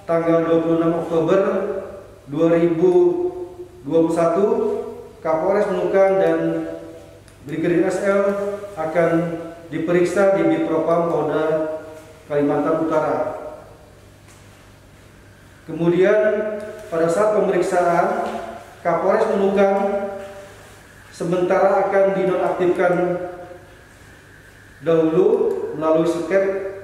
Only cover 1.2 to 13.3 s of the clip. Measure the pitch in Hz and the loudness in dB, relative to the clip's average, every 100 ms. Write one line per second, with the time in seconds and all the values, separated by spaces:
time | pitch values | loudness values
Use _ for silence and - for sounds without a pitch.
1.2 | 156 196 208 - - - - - - - | 2 2 2 -2 -4 -6 -10 -16 -20 -20
2.2 | - 147 165 170 170 160 180 175 175 170 | -8 0 2 4 2 4 4 6 4 2
3.2 | - - - - - - 139 165 165 165 | -4 -6 -14 -14 -20 -14 -2 0 2 2
4.2 | 170 190 214 - - - - - - - | 2 2 2 2 0 -4 -8 -14 -18 -8
5.2 | 160 160 185 202 196 180 180 190 190 190 | -4 0 2 0 0 -2 0 4 4 4
6.2 | 165 165 165 165 - - - - - - | 2 0 -2 -4 -6 -12 -16 -20 -20 -20
7.2 | - - 135 156 165 165 185 180 196 202 | -20 -20 -10 -4 0 2 0 0 0 0
8.2 | 202 202 202 202 - - 160 175 165 165 | 0 -2 -6 -8 -12 -8 -4 0 2 0
9.2 | 170 165 - - - 156 165 180 175 202 | -2 -6 -12 -16 -10 -6 0 0 2 2
10.2 | 196 190 160 160 160 160 165 170 170 151 | 2 4 2 0 0 -2 0 0 0 -2
11.2 | 147 156 156 156 - - - - - - | -2 -2 0 -2 -4 -8 -12 -18 -20 -20
12.2 | - 147 143 143 160 160 156 156 - - | -4 -2 0 0 0 -2 0 0 0 -2
13.2 | - | -4